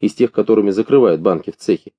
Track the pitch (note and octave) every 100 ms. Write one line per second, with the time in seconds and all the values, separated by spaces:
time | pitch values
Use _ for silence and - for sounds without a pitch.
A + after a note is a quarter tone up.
0 | G#2+ - B2 - A2+ G#2+ G2+ G2 A2 -
1 | A#2 D#2+ F#2 E2+ - - - F2+ -